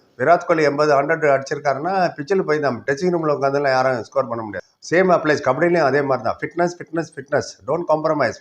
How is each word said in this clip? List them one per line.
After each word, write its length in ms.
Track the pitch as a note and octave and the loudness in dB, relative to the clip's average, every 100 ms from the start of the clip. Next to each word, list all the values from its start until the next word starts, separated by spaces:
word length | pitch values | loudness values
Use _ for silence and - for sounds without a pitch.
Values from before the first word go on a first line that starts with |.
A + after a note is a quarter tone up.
| _ - | _ -4
விராட் 280 | C3 F3 - | 2 2 2
கோலி 160 | E3 | 2
எண்பது, 400 | D3 C#3 D3+ C#3 | 2 2 2 2
ஹண்ட்ரட் 280 | C#3+ D#3+ D3+ | 2 0 2
அடிச்சிருக்காருன்னா, 840 | C3+ C3+ D3 C#3+ C3 E3 G3 E3+ | 0 0 -6 -4 -2 -2 -2 -2
பிச்சில் 300 | C#3 C#3+ G3 | -4 -2 -2
போய் 160 | D#3 D3+ | 0 0
தான், 220 | C#3+ A#2 G#2 | 0 -4 -4
ட்ரெஸ்ஸிங் 260 | C#3 F3+ | -2 0
ரூம்ல 220 | F3 D#3 | 0 0
உட்காந்துலாம் 340 | C#3 C#3 C#3+ C#3+ | 0 0 0 0
யாரும் 340 | C3 C3 B2 | 2 0 -2
ஸ்கோர் 260 | G#2 C#3 B2 | -4 -4 -4
பண்ண 160 | A#2 | -4
முடியாது. 220 | A2 F#2+ - _ - | -8 -10 -14 _ -2
சேம் 200 | D#3+ F#3 | 2 4
அப்ளைஸ் 320 | E3 D3+ D3 | 4 2 0
கபடிலையும் 380 | C3 C3+ E3+ E3+ | 2 2 2 2
அதே 200 | C#3+ C#3 | 2 2
மாதிரி 260 | C#3 B2+ A2+ | 0 -2 -2
தான். 80 | F#2 | -6
ஃபிட்னஸ், 360 | D3+ E3 F3 | -6 -2 -2
ஃபிட்னஸ், 380 | F3 D#3+ E3 D#3+ | -2 -10 -8 -8
ஃபிட்னஸ். 360 | - C3+ C#3 A#2 - G2 | -10 -4 -4 -4 -10 -6
Don't 180 | D#3+ E3+ | -4 0
compromise. 460 | D#3 D#3 D3+ B2 G2+ | 0 0 0 0 -4